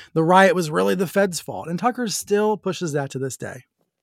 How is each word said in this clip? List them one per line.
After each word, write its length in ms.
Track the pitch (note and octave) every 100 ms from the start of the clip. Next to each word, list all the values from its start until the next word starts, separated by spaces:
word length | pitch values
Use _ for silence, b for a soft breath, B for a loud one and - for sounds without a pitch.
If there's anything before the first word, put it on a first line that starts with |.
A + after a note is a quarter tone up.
| B
the 80 | D#3+
riot 320 | D#3+ F#3 F#3+
was 160 | F3 D#3
really 240 | E3 G3
the 120 | F#3+ F3+
Fed's 340 | G3 G3+ D#3+
fault. 280 | - G2 C#3+
And 100 | F3
Tucker 300 | A#3 B3 A3+
still 480 | - - G3+ G#3+ G#3+
pushes 360 | F#3+ E3 F3
that 180 | C#3+ C#3
to 80 | C3
this 180 | C3 -
day. 280 | G#2+ G2 - _ _ _